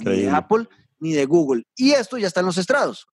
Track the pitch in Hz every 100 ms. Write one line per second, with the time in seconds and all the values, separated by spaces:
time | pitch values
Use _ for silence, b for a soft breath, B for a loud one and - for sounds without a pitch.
0 | - 95 98 151 - 220 226 b b _
1 | 160 156 139 170 147 123 117 - 254 285
2 | 233 254 196 185 185 175 180 277 - 107
3 | -